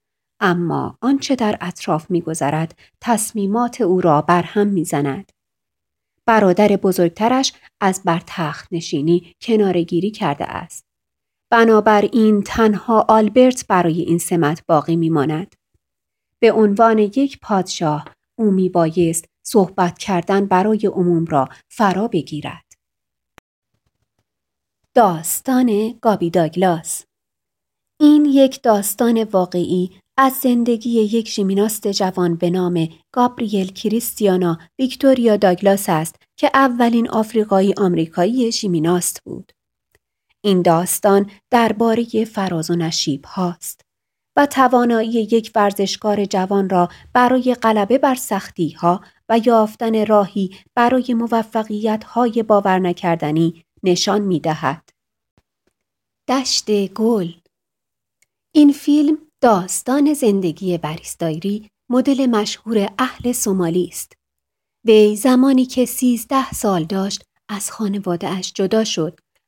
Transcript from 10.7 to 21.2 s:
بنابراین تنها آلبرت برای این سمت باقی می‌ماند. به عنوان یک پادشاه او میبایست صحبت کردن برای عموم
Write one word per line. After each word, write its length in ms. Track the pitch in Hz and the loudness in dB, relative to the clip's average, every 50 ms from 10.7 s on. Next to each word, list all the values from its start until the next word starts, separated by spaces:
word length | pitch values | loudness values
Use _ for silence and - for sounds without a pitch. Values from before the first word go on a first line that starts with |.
| - - - _ _ _ _ _ _ _ _ _ _ _ _ _ | -18 -20 -20 _ _ _ _ _ _ _ _ _ _ _ _ _
بنابراین 920 | 233 233 233 226 220 214 208 220 214 208 202 202 - 240 220 214 214 208 | 2 4 4 6 4 4 4 4 4 4 2 2 2 2 4 4 2 2
تنها 640 | 202 - - 233 220 220 208 180 - - 226 220 - - | 0 -2 0 2 2 2 2 0 -2 0 0 2 4 4
آلبرت 580 | 214 220 220 208 208 262 254 254 247 - - | 4 4 2 2 4 4 4 4 2 -2 -4
برای 340 | - 208 180 175 170 156 180 | 0 0 2 2 0 0 -2
این 180 | - - 170 175 | 0 0 -2 -2
سمت 480 | - - 190 175 165 147 160 - - | -2 -2 -2 0 0 0 -2 -4 -2
باقی 300 | - 170 160 - - 165 | 0 0 0 2 0 -2
می‌ماند. 580 | 170 165 160 165 151 135 151 156 156 190 - _ _ _ _ _ _ _ _ _ _ _ _ _ _ _ _ _ _ | 0 0 0 0 0 0 -2 -4 -6 -8 -10 _ _ _ _ _ _ _ _ _ _ _ _ _ _ _ _ _ _
به 140 | - 226 | 2 4
عنوان 460 | - 220 220 208 202 202 233 226 220 220 | 4 4 2 2 4 4 4 4 4 2
یک 420 | 208 202 208 269 277 277 - - | 0 0 0 -2 -2 -2 -4 -10
پادشاه 640 | - - 214 190 185 - - - 175 160 202 - - - - _ _ _ _ - | -6 -2 -2 -2 -2 -4 -6 -4 -4 -2 -2 -4 -8 -12 -20 _ _ _ _ -2
او 120 | 226 208 | 0 0
میبایست 760 | 196 190 185 180 185 180 170 160 160 185 175 165 165 - - _ _ _ | 2 2 0 0 0 0 0 0 0 0 0 0 -2 -4 -8 _ _ _
صحبت 560 | _ - - 220 190 165 - - 185 175 170 - | _ 0 2 2 2 2 0 -2 -2 -2 -2 -6
کردن 480 | - - 196 175 170 - 196 202 202 | -6 -4 -4 -2 -2 0 0 0 2
برای 400 | 196 190 180 190 214 220 208 214 | 2 2 2 2 2 0 0 -2
عموم 380 | 196 - - 180 175 175 165 | -2 -2 0 0 2 2 0